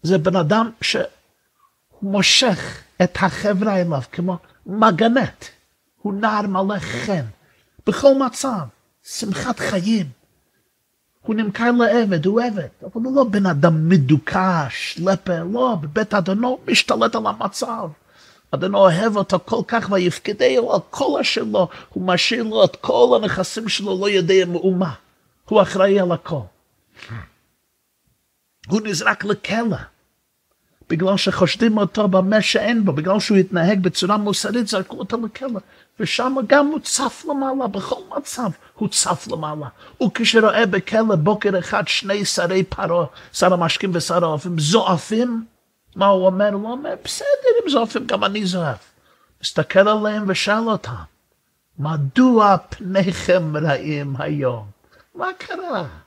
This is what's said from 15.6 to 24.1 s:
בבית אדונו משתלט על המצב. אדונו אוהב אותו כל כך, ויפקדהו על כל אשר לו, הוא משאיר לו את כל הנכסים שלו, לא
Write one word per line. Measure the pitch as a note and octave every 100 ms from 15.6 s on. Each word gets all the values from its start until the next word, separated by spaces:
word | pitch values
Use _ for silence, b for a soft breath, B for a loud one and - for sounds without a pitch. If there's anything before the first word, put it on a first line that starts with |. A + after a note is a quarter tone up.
| B3+ G#3
בבית | D3 G#3 G#3
אדונו | G#3 F3+ G3+ B3 C4 -
משתלט | - - C4 A3+
על | A3+ G#3+
המצב. | A3 G#3+ - A#3+ A3+ F#3 D3+ b b b b b
אדונו | C#3 F#3 G3+
אוהב | F#3+ E3 A3+ G#3
אותו | F#3+ F3+
כל | - A3+ -
כך, | A#3 F#3+
ויפקדהו | G3 F3+ - - G3+ B3+ C4 A#3
על | F#3+ -
כל | - C4+ -
אשר | A#3+ A#3
לו, | A#3 G#3 F3 B B
הוא | - F#3
משאיר | F3+ - A#3
לו | A3 A3
את | F#3+ -
כל | - B3 B3 A#3+
הנכסים | G#3+ D#3 F3+ - A3
שלו, | - G3+ F#3
לא | G3+